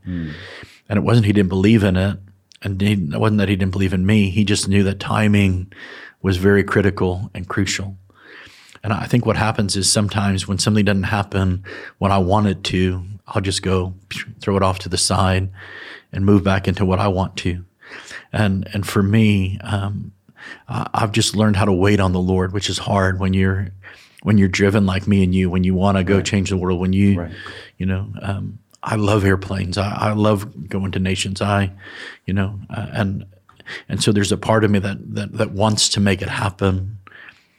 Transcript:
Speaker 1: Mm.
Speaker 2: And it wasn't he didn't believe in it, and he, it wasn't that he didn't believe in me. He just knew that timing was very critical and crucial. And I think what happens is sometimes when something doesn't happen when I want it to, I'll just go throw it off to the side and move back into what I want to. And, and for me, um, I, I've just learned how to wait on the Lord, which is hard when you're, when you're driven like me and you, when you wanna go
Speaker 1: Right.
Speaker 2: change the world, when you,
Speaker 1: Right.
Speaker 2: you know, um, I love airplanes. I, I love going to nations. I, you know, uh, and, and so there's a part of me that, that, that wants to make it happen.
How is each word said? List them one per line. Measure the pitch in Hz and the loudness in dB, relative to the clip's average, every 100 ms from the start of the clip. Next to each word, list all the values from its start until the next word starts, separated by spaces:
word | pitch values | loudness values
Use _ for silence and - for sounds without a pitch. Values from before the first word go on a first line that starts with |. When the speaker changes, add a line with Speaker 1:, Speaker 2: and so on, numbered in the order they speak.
| 92 | -10
Speaker 1:
Mm. | 87 80 73 - - - - - | -8 -8 -12 -16 -18 -20 -18 -4
Speaker 2:
And | 104 | -2
it | |
wasn't | - 117 104 | 2 2 4
he | |
didn't | 104 92 | 2 2
believe | 95 101 113 | 2 4 4
in | 98 92 | 4 2
it, | 98 - - - _ _ | 0 -4 -12 -20 _ _
and | - 98 | -8 -2
he, | 104 | 0
it | 101 76 110 | 0 -2 0
wasn't | 110 104 | 2 2
that | 98 | 2
he | 95 | 0
didn't | 95 | 0
believe | 95 95 | 0 0
in | 92 95 | 0 2
me. | 107 98 | 4 2
He | 95 | 2
just | 104 101 98 | 0 0 2
knew | 101 | 2
that | 95 98 | 2 -2
timing | - 107 107 104 95 92 92 - - - - _ | -2 0 4 4 4 0 -4 -14 -20 -20 -20 _
was | 95 90 | -2 2
very | 98 101 | 4 4
critical | 95 113 98 92 92 90 107 | 4 2 2 0 -2 -2 -8
and | 98 90 | -10 -8
crucial. | - 95 - 98 95 _ _ - - - - - - | -4 -2 -4 -8 -12 _ _ -20 -20 -20 -20 -20 -10
And | 104 | -4
I | 107 | -4
think | - 127 113 | 0 0 2
what | 87 | 2
happens | 110 110 98 98 | 0 0 -2 0
is | 90 | 0
sometimes | 110 101 107 101 95 95 | 0 0 0 0 0 -2
when | 95 | -2
something | 107 107 101 | 2 2 2
doesn't | 98 | 2
happen | 92 104 - 98 95 92 - - - - | 0 -2 -2 0 0 -2 -6 -16 -16 -4
when | 98 | 0
I | 98 | 2
want | 90 107 104 | 2 2 2
it | 92 | 0
to, | - 92 92 92 90 104 - | -2 0 0 -2 -8 -14 -6
I'll | 107 | -4
just | 95 90 | -2 -2
go | 92 95 90 92 - - - - | 0 0 -2 -8 -14 -14 -14 -8
throw | - 98 | -2 2
it | |
off | 95 92 | 2 0
to | 87 | -4
the | 92 | -2
side | - 95 95 92 95 - - - - - _ | 0 2 2 2 -2 -8 -20 -18 -18 -20 _
and | 95 | 0
move | 98 101 | 4 4
back | 95 95 98 | 4 0 0
into | 92 | 0
what | 95 92 | 0 0
I | 101 | 0
want | 92 92 - | 0 -4 -4
to. | 92 90 - _ - - - - - | -6 -6 -10 _ -20 -20 -18 -20 -6
And, | - 104 95 - | 0 0 0 -4
and | 104 95 | -6 -2
for | - | 0
me, | 98 113 110 101 95 98 | 2 4 4 2 0 -4
um, | - 101 98 101 107 - _ - - - - | -4 -4 -4 -6 -10 -16 _ -20 -20 -18 -10
I, | - - | -8 -6
I've | - 110 | -2 0
just | 113 - | 0 0
learned | 98 107 95 | 2 2 4
how | |
to | 95 | 2
wait | 90 98 101 | 4 4 4
on | 95 | 4
the | 90 | 2
Lord, | 92 92 92 | 2 0 0
which | 98 92 | -2 -4
is | 92 | -4
hard | - 101 95 95 | 0 2 2 0
when | 95 | 0
you're, | 95 95 95 95 - - - - _ | 2 2 0 -4 -10 -20 -20 -20 _
when | - 104 | 2 4
you're | 98 | 4
driven | 92 101 107 95 | 4 4 4 2
like | 95 104 | 0 2
me | 98 | 2
and | 92 | 4
you, | 92 92 | 2 2
when | 92 | 2
you | 92 | 2
wanna | 92 101 95 | 2 2 2
go | 90 98 | 2 2
Speaker 1:
Right. | |
Speaker 2:
change | - 101 95 | 2 -2 0
the | 95 | -2
world, | 90 90 | -2 -2
when | 92 | 0
you, | 95 101 92 | 2 2 2
Speaker 1:
Right. | 85 - - - - - | -2 -12 -16 -18 -16 -6
Speaker 2:
you | 92 | -4
know, | 95 104 101 | -4 -6 -10
um, | 95 98 101 104 _ _ | -8 -6 -8 -12 _ _
I | - 107 | -4 0
love | 101 107 | 2 2
airplanes. | 98 95 - 95 92 90 | 4 2 -2 -6 -4 -4
I, | 98 | -4
I | - 107 | -2 -2
love | 107 107 101 104 - 80 | 2 2 2 -2 -14 -8
going | 98 98 | -6 -4
to | 92 | -2
nations. | 92 92 98 95 | -2 -2 -4 -4
I, | 101 101 95 95 - - - - - | 0 0 0 -6 -18 -18 -18 -14 -4
you | |
know, | 98 98 101 - | -2 -2 -6 -12
uh, | 104 98 | -10 -8
and, | - 98 98 - _ _ - - - - | -4 -4 -4 -10 _ _ -20 -18 -16 -8
and | - | -2
so | - | 2
there's | 101 92 | 2 2
a | 101 | 0
part | - 110 | 2 2
of | 104 | 4
me | 101 | 2
that, | 101 95 - | 0 -8 -8
that, | 107 101 | -8 -6
that | 107 107 | -4 -4
wants | 98 107 104 - | 0 0 2 0
to | - | 2
make | 101 98 | 2 0
it | 95 | -2
happen. | - 104 - 98 95 95 107 - - - - _ | -4 -4 0 0 0 -4 -10 -18 -20 -20 -20 _